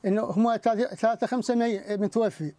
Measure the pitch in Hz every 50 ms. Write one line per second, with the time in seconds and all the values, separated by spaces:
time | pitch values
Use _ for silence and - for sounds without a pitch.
0 | - 202 190 214 226 - - 185 226 240 233 208 - 233 226 208 247 - 196 -
1 | - 220 233 - - 220 247 254 226 - 247 233 233 233 220 196 - - 208 202
2 | 208 202 - 226 220 202 - - 160 147 -